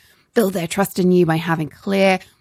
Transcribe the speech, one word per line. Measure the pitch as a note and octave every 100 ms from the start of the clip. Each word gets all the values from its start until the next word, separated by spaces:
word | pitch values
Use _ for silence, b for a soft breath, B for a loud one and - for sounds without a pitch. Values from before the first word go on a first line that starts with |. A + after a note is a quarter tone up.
| b b b
build | A#3+ F#3+
their | F#3 E3
trust | - G3 -
in | F3+
you | F3+ E3
by | D#3+
having | E3 E3 D3
clear, | - G3+ G3 F#3+ F#3 B B